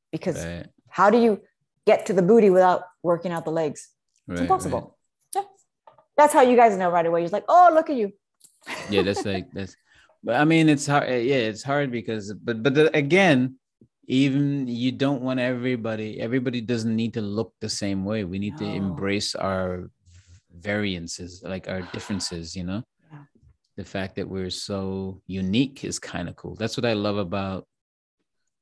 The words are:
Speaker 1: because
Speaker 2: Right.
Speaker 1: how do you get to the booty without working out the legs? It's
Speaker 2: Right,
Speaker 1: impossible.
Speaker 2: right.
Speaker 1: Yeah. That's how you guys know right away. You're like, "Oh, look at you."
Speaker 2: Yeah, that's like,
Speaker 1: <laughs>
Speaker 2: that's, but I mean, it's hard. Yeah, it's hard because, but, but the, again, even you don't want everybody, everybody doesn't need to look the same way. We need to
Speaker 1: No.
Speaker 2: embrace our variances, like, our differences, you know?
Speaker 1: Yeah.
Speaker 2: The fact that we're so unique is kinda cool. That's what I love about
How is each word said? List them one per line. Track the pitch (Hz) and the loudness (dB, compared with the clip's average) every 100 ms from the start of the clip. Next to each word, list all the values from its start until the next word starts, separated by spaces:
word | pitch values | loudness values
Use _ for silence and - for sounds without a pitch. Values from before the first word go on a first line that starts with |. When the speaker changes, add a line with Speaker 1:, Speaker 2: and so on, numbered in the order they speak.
| _ | _
Speaker 1:
because | - 180 143 82 | -8 -4 -6 -6
Speaker 2:
Right. | 87 - _ _ | -10 -14 _ _
Speaker 1:
how | - 196 | 2 4
do | 233 | 6
you | 233 196 _ _ _ _ - | 4 2 _ _ _ _ 2
get | 208 - | 2 2
to | |
the | 185 | 2
booty | 175 233 208 | 6 8 8
without | 185 185 175 - _ | 6 6 4 -2 _
working | 175 170 180 | -2 -2 -2
out | 170 165 | -6 -4
the | |
legs? | 165 151 - - _ _ _ - | -2 -2 -4 -16 _ _ _ -8
It's | 87 | -4
Speaker 2:
Right, | |
Speaker 1:
impossible. | 87 381 147 98 - _ _ _ - 381 | 0 0 -2 -6 -8 _ _ _ -10 -8
Speaker 2:
right. | |
Speaker 1:
Yeah. | 392 _ _ _ _ _ _ - | -8 _ _ _ _ _ _ 4
That's | 294 | 6
how | 294 | 8
you | 254 247 | 6 8
guys | 233 190 | 6 6
know | 180 | 0
right | 175 165 | 2 2
away. | 170 | 0
You're | 170 | 0
like, | 208 - | -4 4
"Oh, | 339 349 320 | 6 8 6
look | 320 | 2
at | 262 | -2
you." | 202 - _ _ _ _ - - - | -4 -6 _ _ _ _ -14 -12 -2
Speaker 2:
Yeah, | 98 | 0
that's | 92 101 | 2 0
like, | 104 95 92 | -2 -4 -6
Speaker 1:
<laughs> | |
Speaker 2:
that's, | 98 95 - _ _ _ _ | -10 -12 -14 _ _ _ _
but | 107 123 | -2 2
I | 156 | 4
mean, | 165 156 | 4 4
it's | 143 143 | 2 2
hard. | 143 - | 0 0
Yeah, | 127 120 135 110 | -2 0 0 0
it's | 95 | -4
hard | 135 147 139 | -4 -2 -2
because, | 120 113 110 101 | -6 -6 -8 -8
but, | 98 - 113 | -10 -6 -2
but | 131 | 0
the, | 139 151 151 | 4 4 2
again, | 139 185 190 127 131 - _ _ _ _ - | 2 4 4 4 2 -4 _ _ _ _ -2
even | 131 139 139 143 143 127 | 2 2 2 0 -2 -4
you | 117 127 | -4 -2
don't | 113 139 135 | 0 -2 0
want | 127 127 | -2 -2
everybody, | 123 123 127 123 113 107 107 95 | -2 -2 -2 -2 -4 -6 -6 -6
everybody | 117 131 127 120 | -4 -2 -2 -4
doesn't | 107 117 113 113 | -4 -2 -2 -2
need | 113 | -2
to | 117 | -4
look | 101 104 113 - | -4 -4 -6 -8
the | 110 | -8
same | - 101 98 | -6 -4 -4
way. | 98 110 | -4 -4
We | 87 95 | -4 -6
need | 104 - | -6 -6
to | 104 | -8
Speaker 1:
No. | |
Speaker 2:
embrace | 95 98 85 98 101 - - | -4 -6 -4 -4 -2 -4 -4
our | 95 95 92 90 92 _ _ 87 _ - _ | -4 -2 -4 -6 -10 _ _ -20 _ -20 _
variances, | 85 98 104 101 87 85 - 87 90 | -12 -6 -2 -2 -4 -8 -12 -14 -14
like, | 80 95 98 | -10 -10 -8
our | 95 87 | -8 -8
differences, | 104 - 95 - 85 82 92 | -10 -8 -6 -6 -10 -10 -10
you | |
know? | 90 101 - _ 160 | -6 -8 -10 _ _
Speaker 1:
Yeah. | 147 143 _ _ _ _ - | -20 -20 _ _ _ _ -16
Speaker 2:
The | - | -10
fact | 98 98 - | -8 -6 -8
that | 90 | -8
we're | 95 92 | -6 -8
so | - - 98 95 95 95 92 - | -8 -8 -6 -6 -6 -8 -10 -10
unique | 95 92 110 139 - | -6 0 0 0 -4
is | - - | -10 -10
kinda | - 87 87 | -10 -10 -10
cool. | - 92 90 | -12 -14 -6
That's | 110 - | -6 -2
what | 117 | -2
I | |
love | 107 104 101 | 0 -2 -2
about | 90 98 98 95 - _ _ _ _ _ _ _ _ _ | -4 -4 -6 -8 -12 _ _ _ _ _ _ _ _ _